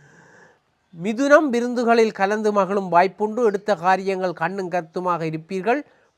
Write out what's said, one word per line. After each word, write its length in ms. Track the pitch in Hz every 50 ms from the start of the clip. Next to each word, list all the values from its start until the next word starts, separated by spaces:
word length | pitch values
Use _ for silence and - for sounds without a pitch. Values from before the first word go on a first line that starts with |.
| _ _ _ _ _ _ _ - - _ _ _ _ _ _ _ _ _ _ 170 170
மிதுனம். 500 | 202 226 214 277 285 294 311 320 285 226
விருந்துகளில் 580 | 240 240 247 247 233 247 226 233 233 226 220
கலந்து 400 | 196 - 196 190 208 214 214 214
மகிழும் 400 | 208 202 190 175 196 208 196 185
வாய்ப்புண்டு. 540 | 170 170 185 190 185 _ 208 214 220 220 247
எடுத்த 300 | 220 196 202 202 - 208
காரியங்கள் 580 | 165 165 180 190 190 196 190 196 185 185 185 170
கண்ணும் 360 | - 165 170 190 196 190 180
கருத்துமாக 560 | 165 180 170 160 _ 185 180 180 175 165 165
இருப்பீர்கள். 560 | 160 156 160 160 _ 190 190 180 208 240 294 285 _ _ _ _ _ _